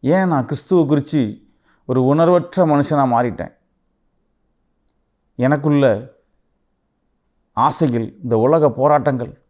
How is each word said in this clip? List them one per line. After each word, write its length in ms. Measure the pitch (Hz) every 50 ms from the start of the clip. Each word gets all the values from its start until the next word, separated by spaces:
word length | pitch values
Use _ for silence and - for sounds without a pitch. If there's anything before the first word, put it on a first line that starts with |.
ஏன் 280 | - 131 165 190 190 180
நான் 160 | 160 139 120
கிறிஸ்துவ 420 | - 147 - - - 190 180 160
குறித்து 560 | 135 151 147 139 - - 151 123 104 107 - _ _ _ _ _ _ _ _ _
ஒரு 180 | - 127 131 127
உணர்வற்ற 640 | 131 143 156 165 165 180 175 170 - - 190 180
மனுஷனா 400 | 156 151 143 143 - 151 143 139 127 120
மாறிட்டேன்? 420 | 117 123 120 92 85 85 - _ _ _ _ _ _ _ _ _ _ _ _ _ _ _ _ _ _ _ _ _ _ _ _ _ _ _ _ _ _ _ _ _ _ _ _ _
எனக்குள்ள 800 | - 123 135 147 143 143 156 147 143 139 127 107 101 120 131 _ _ _ _ _ _ _ _ _ _ _ _ _ _ _ _ _ _ _ _ _ _ _ _ _ _ _ _
ஆசைகள், 680 | _ 110 120 135 131 - 165 139 120 117 113 - - -
இந்த 140 | 160 123 117
உலக 340 | 110 113 131 156 165 151 143
போராட்டங்கள் 760 | 110 117 131 147 147 147 127 151 135 123 120 113 - _ _